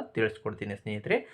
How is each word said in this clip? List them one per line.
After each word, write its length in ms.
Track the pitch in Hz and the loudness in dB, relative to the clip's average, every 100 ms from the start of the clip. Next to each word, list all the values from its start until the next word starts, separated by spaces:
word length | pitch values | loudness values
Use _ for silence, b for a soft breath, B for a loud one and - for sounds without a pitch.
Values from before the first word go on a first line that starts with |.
ತಿಳಿಸ್ಕೊಡ್ತೀನಿ 760 | - - 110 - 107 101 104 98 | 0 2 2 2 -6 -4 -6 -6
ಸ್ನೇಹಿತರೆ. 420 | - 104 - 233 B | -6 -6 2 0 B